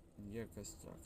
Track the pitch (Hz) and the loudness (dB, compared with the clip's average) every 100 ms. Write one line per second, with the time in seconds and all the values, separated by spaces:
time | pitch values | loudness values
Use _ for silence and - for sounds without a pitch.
0 | - - 104 107 110 - 101 - - 82 | -10 -4 2 4 4 2 -2 -2 -4 -4